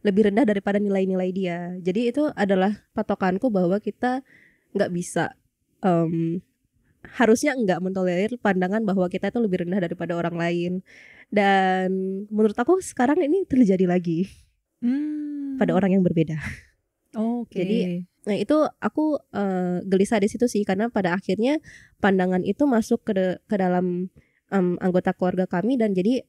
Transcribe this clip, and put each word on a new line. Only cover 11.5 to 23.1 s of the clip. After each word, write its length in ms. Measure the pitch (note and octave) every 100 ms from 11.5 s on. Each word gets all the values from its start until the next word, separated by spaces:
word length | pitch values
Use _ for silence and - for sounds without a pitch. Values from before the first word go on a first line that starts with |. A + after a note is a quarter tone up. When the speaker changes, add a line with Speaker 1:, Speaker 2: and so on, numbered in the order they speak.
| G3 F#3+ F#3 F#3 F#3+ F#3+ F#3+ G#3
Speaker 1:
menurut 260 | G#3 G#3+
aku 260 | G#3 B3 F#4
sekarang 380 | F4+ - B3 D4+
ini 260 | C#4+ F4+
terjadi 400 | F#4 C4 G#3+ F#3
lagi 420 | F#3 F3+ F3 E3 F#3+ - _ _ _ _
Speaker 2:
Hmm. 800 | A#3+ C4+ D4+ D4+ D4 D4 C#4 C4+
Speaker 1:
pada 160 | F3
orang 200 | E3+ G3
yang 100 | F#3+
berbeda. 340 | F3+ E3 D#3+ D#3 - - - _ _ _ _
Speaker 2:
Oke. 440 | A3+ A3 A#3+ A#3 -
Speaker 1:
Jadi, 220 | F3+ G#3+ F3+ F3 F3+ _
nah 120 | -
itu 220 | G3+ G3+ D4+ D4+ -
aku, 400 | G#3+ - D#4 D4 _
eh, 480 | G#3 G3+ F#3 F3+ F3+
gelisah 360 | F#3+ F#3 G3+ A3
di 80 | G3
situ 180 | -
sih, 180 | B3 G#3
karena 260 | G3+ F#3+ A3+
pada 240 | A#3 F3+
akhirnya 460 | F3 - F#3 A#3 D4+ - - - _
pandangan 440 | G#3 F#3+ F#3 F#3
itu 220 | F3+ G3+
masuk 360 | D4 A#3 A3+ A#3
ke 100 | -